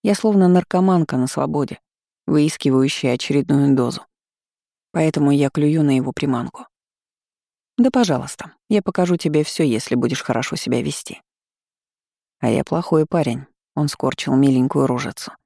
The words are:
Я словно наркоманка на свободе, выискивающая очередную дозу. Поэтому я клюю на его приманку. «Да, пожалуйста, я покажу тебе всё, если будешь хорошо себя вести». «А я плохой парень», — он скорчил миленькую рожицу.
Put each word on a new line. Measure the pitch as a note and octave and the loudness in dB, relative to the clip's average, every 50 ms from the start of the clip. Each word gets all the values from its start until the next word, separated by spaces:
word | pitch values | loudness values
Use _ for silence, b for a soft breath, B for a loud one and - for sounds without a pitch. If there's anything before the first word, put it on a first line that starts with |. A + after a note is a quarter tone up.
| - | 0
Я | G3+ G3+ | 0 -2
словно | - - A3 G#3 G3 F#3 | 2 0 2 4 6 6
наркоманка | F3+ F3+ F3+ - _ - F3+ F#3 F#3+ F#3 E3+ D#3+ - - | 6 4 4 2 _ 0 2 2 4 4 2 0 0 -2
на | B2+ B2+ | -2 -2
свободе, | C3+ - D3 C#3 D3 D#3 D3 C#3 - - - _ _ _ _ _ _ _ _ _ | -2 -2 -4 -4 -2 -2 -4 -4 -4 -8 -16 _ _ _ _ _ _ _ _ _
выискивающая | - D#3 D3+ D3 D3+ - - - C#3+ C3 C3 C3 C#3 - - - C3 B2 | 0 2 2 2 2 0 -2 0 2 2 4 2 2 -2 -2 -2 -2 -2
очередную | B2 - - C#3+ C#3+ C3+ - C#3+ C#3 C#3 C#3 C3+ | -2 -2 -2 0 0 0 2 2 2 4 4 4
дозу. | C3 B2 A#2+ - - - _ _ _ _ _ _ _ _ _ _ _ _ _ _ _ _ _ | 2 2 -2 -4 -8 -14 _ _ _ _ _ _ _ _ _ _ _ _ _ _ _ _ _
Поэтому | - E3 D#3+ D#3+ - D#3 D3 C#3+ | -2 0 0 0 2 2 2 2
я | C#3+ C#3+ C#3+ C3+ | 4 2 2 0
клюю | _ D#3 D3 D3 D3+ D#3+ D3+ | _ 0 0 2 2 2 2
на | C#3+ C3+ | 2 2
его | C3 C3 C#3 | 0 0 -4
приманку. | - - C#3+ C3+ B2+ A#2+ B2 - - - - _ _ _ _ _ _ _ _ _ _ _ _ _ _ _ _ _ _ _ _ _ _ | -6 -4 -4 -2 -2 -4 -6 -10 -12 -16 -20 _ _ _ _ _ _ _ _ _ _ _ _ _ _ _ _ _ _ _ _ _ _
«Да, | - A#3+ C4 | 0 0 2
пожалуйста, | - B3+ A#3+ F3+ D3 B2+ C3+ C#3 - - - - _ _ _ _ | 4 2 2 2 0 -2 -4 -8 -12 -14 -16 -20 _ _ _ _
я | G#3+ G#3 | -2 0
покажу | - - - - F3+ F3 F3+ | 0 -2 -2 0 0 0 0
тебе | E3 - E3 D3 D3+ D3+ | 0 0 0 0 0 -2
всё, | - - - D#3+ | -2 -2 0 0
если | C#3 A2+ A2 - - A#2 | 0 0 -2 -2 -2 -2
будешь | B2 B2 B2 B2 - - | 0 0 0 -2 -4 -4
хорошо | - A#2+ A2+ A2+ - - | -4 -2 -2 -2 -4 -6
себя | - - B2 B2 A#2+ | -6 -4 -2 -2 -2
вести». | A#2+ D3 C#3+ - - - - - _ _ _ _ _ _ _ _ _ _ _ _ _ _ _ _ _ _ _ _ _ _ _ _ | -2 -4 -8 -8 -12 -14 -16 -16 _ _ _ _ _ _ _ _ _ _ _ _ _ _ _ _ _ _ _ _ _ _ _ _
«А | - A#2 | -2 0
я | A2 C3+ C#3 | 0 0 -2
плохой | - E3 E3 F3 - E3 D#3 D#3 | -2 -4 -4 -2 0 0 0 2
парень», — | - - E3+ D3 C3+ A#2 C3 C3+ _ _ _ _ _ _ | 2 0 -2 0 -2 -4 -6 -10 _ _ _ _ _ _
он | - D3+ C#3+ | -4 -4 -4
скорчил | - _ - C3 C3+ - - C#3 C3+ | -4 _ -4 -4 -4 -4 -4 0 2
миленькую | C3 C#3 C#3 C3 B2+ B2+ C3 - C#3+ C3+ | 4 4 4 4 2 0 0 0 0 0
рожицу. | C3 B2+ B2 C#3 - - - - - - _ _ | 0 0 -4 -4 -8 -10 -12 -14 -14 -16 _ _